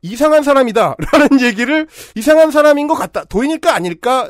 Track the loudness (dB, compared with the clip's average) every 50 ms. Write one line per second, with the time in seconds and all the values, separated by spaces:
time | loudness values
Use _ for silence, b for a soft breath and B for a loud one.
0 | -12 -12 -6 -2 0 2 2 2 2 2 2 2 2 0 0 0 -2 -2 -2 -6
1 | -4 0 2 2 4 4 4 2 2 0 -2 -2 -4 -2 -2 -4 -4 -6 B B
2 | B B B -4 0 2 4 4 4 2 2 2 2 2 2 2 0 -4 -4 -4
3 | -4 -8 _ -10 -10 _ -4 -4 -2 -2 -4 -2 -2 -2 -2 -2 -4 -6 -8 -6
4 | -4 -2 -2 -2 -4